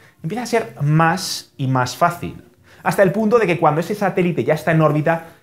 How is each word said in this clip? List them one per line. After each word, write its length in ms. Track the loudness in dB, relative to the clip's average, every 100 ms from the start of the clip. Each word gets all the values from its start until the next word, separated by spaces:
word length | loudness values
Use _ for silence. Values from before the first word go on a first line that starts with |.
| -20 _
empieza 220 | -8 -8
a 20 | -2
ser 300 | -2 -2 -4
más 720 | 0 2 2 0 -4 -10 -12 -8
y 100 | -2
más 300 | 0 -2 0
fácil, 480 | -2 -2 -8 -12 -18 _ _ -8
hasta 200 | -4 2
el 100 | 2
punto 260 | 2 2 2
de 80 | 2
que 120 | 2
cuando 220 | 2 2
ese 140 | -2
satélite 500 | -2 -2 0 0 0
ya 100 | -2
está 180 | -2 2
en 80 | 4
órbita, 560 | 4 2 0 -2 -6 -20